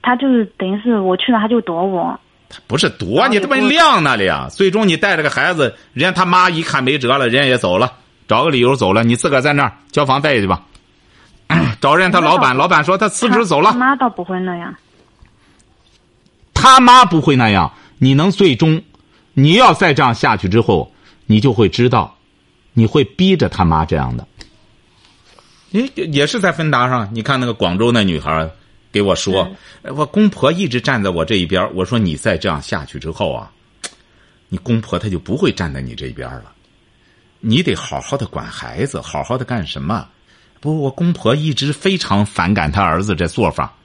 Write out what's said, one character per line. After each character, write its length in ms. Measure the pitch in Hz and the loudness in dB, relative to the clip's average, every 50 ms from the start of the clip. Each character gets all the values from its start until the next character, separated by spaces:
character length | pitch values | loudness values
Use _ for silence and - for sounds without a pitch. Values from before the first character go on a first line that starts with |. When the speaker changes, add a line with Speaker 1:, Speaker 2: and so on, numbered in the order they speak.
Speaker 1:
他 140 | - 247 247 | 0 -2 -2
就 100 | 240 269 | 0 0
是 180 | 269 254 240 220 185 _ _ | 0 2 2 0 -2 _ _
等 100 | 190 185 | -6 -6
于 120 | 196 208 | -4 -4
是 160 | 214 240 233 208 | -2 -2 -2 0
我 180 | 190 185 185 | 0 0 -2
去 140 | 185 - - | -2 0 0
了， 80 | 247 220 | 0 0
他 80 | 208 | 0
就 140 | 220 240 233 | 0 -2 -2
躲 260 | - - 170 165 180 | -2 -4 -6 -4 -4
我。 320 | 196 190 175 160 - - - _ _ _ _ _ _ | -4 -2 -4 -4 -6 -8 -10 _ _ _ _ _ _
Speaker 2:
他 100 | - - _ | -20 -20 _
不 100 | _ 110 | _ -2
是 140 | 156 - 160 | -2 -2 -2
躲， 280 | - - 104 87 107 151 | -4 -6 -8 -2 0 0
Speaker 1:
然 100 | 226 240 | 2 2
后 40 | |
Speaker 2:
你 60 | 233 208 | 2 0
他 80 | 190 | 0
妈 80 | 285 277 | 0 -2
晾 480 | 262 262 254 285 330 339 311 269 202 | 0 0 0 2 4 4 4 4 2
那 140 | 156 143 127 | 2 0 0
里 100 | 107 98 | 0 0
啊！ 220 | 92 80 71 65 65 | 0 0 -2 -6 -10
最 220 | - - 196 190 | -2 0 0 2
终 160 | 175 214 220 190 | 2 2 2 2
你 80 | 160 | 2
带 200 | - - 202 185 | 2 0 0 0
着 60 | 156 | 0
个 80 | 151 143 | -2 -2
孩 240 | - 131 135 170 180 | -2 0 -2 -2 0
子， 220 | 160 143 117 - - - _ | 0 -2 -2 -2 -8 -20 _
人 100 | _ 123 | _ -2
家 80 | 151 185 | -2 -2
他 160 | 180 170 185 | 0 0 0
妈 240 | 180 180 180 180 185 | 2 4 4 4 2
一 140 | 175 156 165 | 2 -2 -4
看 180 | - - 139 | -2 -2 -2
没 160 | 127 131 147 151 | 0 0 -2 0
辙 180 | 131 120 131 | 0 0 0
了， 120 | 139 131 120 | 2 0 0
人 120 | 113 135 | 2 2
家 80 | 143 131 | 2 2
也 80 | 127 | 0
走 220 | 120 - 92 90 95 | 0 0 0 2 2
了， 200 | 120 127 - _ _ _ _ _ _ | 0 0 -2 _ _ _ _ _ _
找 160 | - 107 113 | 0 0 2
个 80 | 139 165 | 2 2
理 80 | 147 127 | 2 2
由 160 | 120 123 139 | 2 2 2
走 180 | 127 110 92 | 2 2 2
了， 120 | 95 110 117 | 2 2 2
你 100 | 117 120 | 2 0
自 160 | 120 - 170 | 0 0 0
个 60 | 143 | 0
儿 40 | 131 | 2
在 120 | 123 147 | 2 2
那 100 | 143 143 | 0 2
儿 100 | 139 113 - - _ _ | 0 -2 -4 -10 _ _
交 120 | - 147 147 | -2 -2 0
房 160 | 131 131 139 | 2 0 0
贷 200 | 143 156 139 117 | 0 0 0 0
去 80 | 101 95 | 0 0
吧。 180 | - - - _ _ - _ _ _ _ _ _ _ _ _ _ _ _ _ _ | -2 -4 -4 _ _ -20 _ _ _ _ _ _ _ _ _ _ _ _ _ _
<clears throat> 320 | 156 165 160 127 107 - | -2 0 0 -2 -4 0
找 140 | - 139 147 | 2 2 4
人 160 | 175 185 180 | 4 2 2
家 100 | 196 180 | 2 2
他 40 | 165 | 2
老 140 | 151 165 254 | 2 2 2
板， 120 | 147 131 | 2 2
Speaker 1:
那 120 | 127 131 | 2 2
Speaker 2:
老 60 | 147 180 | 0 2
板 160 | 175 156 147 | 2 2 2
说 140 | 156 185 190 | 2 0 0
他 100 | 220 208 | 0 -2
辞 200 | - - 240 240 | -2 -2 0 0
职 160 | 202 220 233 | 2 2 2
走 140 | 180 165 143 | 2 0 2
了。 120 | 160 214 | 2 2
Speaker 1:
他 60 | 233 247 | 2 2
妈 180 | 247 262 277 | 0 0 0
倒 120 | 269 262 240 | 0 -2 -4
不 160 | - - 180 | -4 -6 -10
会 140 | - 185 180 | -8 -6 -6
那 180 | 185 185 175 | -6 -6 -8
样。 160 | 170 170 - 147 - _ _ _ _ _ _ _ _ - _ _ _ _ _ _ _ _ _ _ _ _ _ _ _ _ _ _ _ _ _ _ _ _ _ _ | -10 -12 -14 -16 -18 _ _ _ _ _ _ _ _ -20 _ _ _ _ _ _ _ _ _ _ _ _ _ _ _ _ _ _ _ _ _ _ _ _ _ _
Speaker 2:
他 240 | - - 262 262 262 | 2 6 6 8 8
妈 260 | 254 247 247 254 247 | 8 8 8 8 8
不 160 | 175 170 160 | 6 2 0
会 140 | 131 160 143 | 2 2 2
那 160 | 123 120 110 | 2 4 2
样， 220 | 104 95 82 65 - - - _ _ _ | 2 2 0 -2 -4 -14 -20 _ _ _
你 160 | 123 131 135 | 2 2 4
能 160 | 139 160 196 | 4 2 2
最 240 | 185 - 202 180 131 | 2 4 4 4 4
终， 260 | 110 165 160 156 160 - _ _ _ _ _ _ _ _ _ _ | 4 2 2 2 0 -2 _ _ _ _ _ _ _ _ _ _
你 200 | - 135 151 170 | 2 4 6 6
要 180 | 226 254 220 | 6 6 6
再 200 | 165 - 202 170 | 6 4 2 2
这 80 | 143 123 | 2 2
样 140 | 147 123 117 | 2 0 0
下 220 | - - 135 110 | 0 0 0 0
去 120 | 98 - 92 | 0 -2 0
之 120 | 92 117 | 2 2
后， 320 | 113 - 101 80 65 - _ _ _ - _ _ _ | 2 2 0 0 0 -4 _ _ _ -20 _ _ _
你 140 | - 113 107 | 2 2 4
就 120 | 104 139 | 4 2
会 160 | 113 98 110 95 | 2 4 2 2
知 200 | - - 120 123 | 2 2 0 2
道， 280 | 123 117 80 - - _ _ _ _ _ _ _ _ _ _ _ | 2 0 0 -2 -8 _ _ _ _ _ _ _ _ _ _ _
你 140 | _ 117 113 | _ 2 2
会 160 | 104 - 151 | 4 4 2
逼 340 | 131 - - - 180 190 190 | 0 0 0 0 2 2 2
着 120 | 151 120 90 | 2 0 -2
他 160 | - - 92 | 0 0 0
妈 200 | 82 80 78 80 | 2 2 0 0
这 120 | - 90 | -2 -2
样 200 | 78 67 64 62 | -4 -2 -4 -6
的。 100 | 58 - _ _ - - _ _ _ _ _ _ _ _ _ _ _ _ _ _ _ _ _ _ - _ _ _ _ _ _ | -10 -12 _ _ -20 -20 _ _ _ _ _ _ _ _ _ _ _ _ _ _ _ _ _ _ -20 _ _ _ _ _ _
也， 160 | - 202 254 277 - - - | -4 -4 -4 -4 -6 -8 -8
也 200 | 165 147 139 143 | -2 0 0 0
是 120 | 147 - 240 | 0 -2 -2
在 140 | 190 185 | -2 -2
芬 180 | 156 - 160 156 | -2 -2 -2 -2
达 180 | 143 123 123 127 | 0 0 0 0
上， 200 | 127 123 107 98 | -2 -4 -4 -6
你 100 | 113 113 | -8 -8
看 160 | 107 - 139 131 | -4 -4 -2 -2
那 80 | 127 | -2
个 80 | 120 113 | -4 -4
广 220 | - 104 87 85 | -2 -2 -2 0
州 140 | 95 113 120 | 0 0 2
那 140 | 117 117 104 | 2 2 2
女 160 | 95 85 76 | 0 0 -2
孩 100 | 71 76 | -2 -2
儿 200 | 78 80 80 82 - - _ _ _ _ _ _ | -2 -2 -4 -6 -8 -16 _ _ _ _ _ _
给 100 | - 104 | -2 0
我 120 | 104 98 90 | 0 0 0
说， 280 | 82 - 101 92 95 | 0 -2 -2 0 0
Speaker 1:
嗯。 140 | 87 92 95 - - - - - | -2 -2 -6 -18 -20 -20 -20 -20
Speaker 2:
哎， 80 | _ - | _ -12
我 160 | 135 143 151 | -6 -6 -6
公 240 | 143 - 202 214 208 | -2 2 2 2 2
婆 220 | - - - 135 | 2 0 -2 0
一 160 | 165 175 202 143 | 0 -2 -4 -4
直 120 | 117 123 | -4 -4
站 220 | - - 135 117 | -2 -2 -2 -2
在 80 | 98 98 | -2 -2
我 140 | 90 82 80 | -2 -2 -2
这 100 | 80 113 | 0 0
一 120 | 95 87 | -2 0
边 140 | 78 92 90 | 0 -2 -2
儿， 100 | 90 - - | -2 -2 -4
我 100 | 92 92 | -6 -4
说 140 | - 123 117 | -2 -2 0
你 160 | 107 87 76 | 0 0 -2
再 240 | 71 - 113 95 80 | -2 -2 -4 -4 -2
这 100 | - 101 | -2 -4
样 140 | 80 73 | -4 -4
下 220 | 71 - - 87 71 | -6 -8 -8 -8 -8
去 120 | - - 69 | -10 -14 -12
之 120 | 67 80 | -12 -12
后 220 | 85 - 104 82 | -8 -6 -6 -6
啊， 180 | 65 58 50 - _ _ _ _ _ _ - - _ _ _ _ _ _ _ _ _ _ _ _ | -4 -8 -10 -14 _ _ _ _ _ _ -20 -20 _ _ _ _ _ _ _ _ _ _ _ _
你 100 | 92 92 | -12 -10
公 220 | - - 117 113 | -4 -4 -4 -4
婆 160 | 110 - - | -4 -6 -8
她 120 | 87 - 107 | -6 -4 -6
就 100 | 92 80 | -6 -6
不 180 | - - 98 | -6 -6 -4
会 140 | 139 202 147 | -2 -2 -2
站 220 | - - 92 78 | -2 -4 -6 -8
在 80 | 67 67 | -6 -8
你 160 | 65 62 58 | -10 -10 -12
这 140 | - 69 65 | -12 -12 -14
边 180 | 60 64 64 62 | -12 -12 -14 -14
儿 80 | 65 62 55 | -14 -16 -18
了。 80 | - _ _ _ _ _ _ _ _ _ _ _ _ _ _ _ _ _ _ | -20 _ _ _ _ _ _ _ _ _ _ _ _ _ _ _ _ _ _
你 200 | - 113 110 151 | -4 0 0 0
得 140 | 185 147 107 | 0 0 -4
好 260 | - - - - 69 | -4 -6 -10 -10 -10
好 160 | 64 - - | -8 -8 -8
的 80 | 139 120 | -8 -8
管 200 | - - - - | -8 -10 -12 -12
孩 400 | 57 - - - - - - 101 | -12 -14 -14 -14 -14 -8 -8 -8
子， 140 | 139 - 82 | -6 -8 -12
好 200 | - - - 73 71 | -14 -10 -10 -10 -6
好 120 | - 117 | -6 -6
的 80 | 131 127 | -8 -6
干 220 | - 123 113 85 | -6 -8 -8 -8
什 160 | 71 - 69 | -8 -10 -10
么？ 240 | 67 78 110 113 131 - _ _ _ _ _ _ _ _ _ _ | -6 -6 -6 -6 -8 -12 _ _ _ _ _ _ _ _ _ _
不， 220 | - 147 156 160 | -6 -6 -4 -4
我 80 | 143 135 | -4 -6
公 200 | 131 - 175 170 170 | -4 -2 -2 -2 -2
婆 200 | - - 110 123 | -2 -2 -2 -2
一 200 | 151 151 156 139 | 0 -2 -4 -4
直 180 | - 135 147 | -4 -4 -6
非 240 | 143 - - 190 196 | -6 -4 -2 -4 -2
常 300 | 170 - - 98 101 104 | -2 -4 -2 0 0 0
反 260 | 104 - - 87 87 | -2 -2 -4 -2 0
感 180 | 104 98 82 76 | 0 0 0 -2
她 120 | 71 101 | 0 0
儿 200 | 98 85 80 87 | 0 0 0 0
子 120 | 98 107 95 | 0 -2 -2
这 120 | 76 87 | -2 -2
做 240 | 82 - - 110 82 | -4 -2 -2 -2 -2
法。 220 | 76 - 69 - - _ _ | -2 -4 -8 -8 -10 _ _